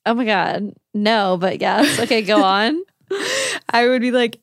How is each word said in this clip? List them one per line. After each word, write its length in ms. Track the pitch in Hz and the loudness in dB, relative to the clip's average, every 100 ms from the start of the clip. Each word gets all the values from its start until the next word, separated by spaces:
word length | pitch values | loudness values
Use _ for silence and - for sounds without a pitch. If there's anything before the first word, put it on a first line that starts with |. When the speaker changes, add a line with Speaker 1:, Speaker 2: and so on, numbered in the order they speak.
| 214 | -4
Speaker 1:
Oh 80 | |
my 100 | 233 | -2
God. 480 | 226 196 165 - 202 - _ | 0 0 0 -4 -8 -12 _
No, 420 | 208 208 226 196 185 | -2 0 2 2 0
but 220 | 185 - | -2 -2
yes. 380 | 190 202 294 - | -2 0 0 0
Okay, 220 | 233 226 | 0 -2
go 200 | 196 214 | 2 2
Speaker 2:
<laughs> 0 | |
Speaker 1:
on. 380 | 190 196 220 320 392 _ - 392 494 523 523 - - | 4 2 0 -2 -8 _ -10 -8 -4 -4 -4 -6 -2
Speaker 2:
I 200 | 233 240 | 2 2
would 120 | 254 | 2
be 100 | 247 | 0
like, 260 | 247 233 - | 0 -2 -6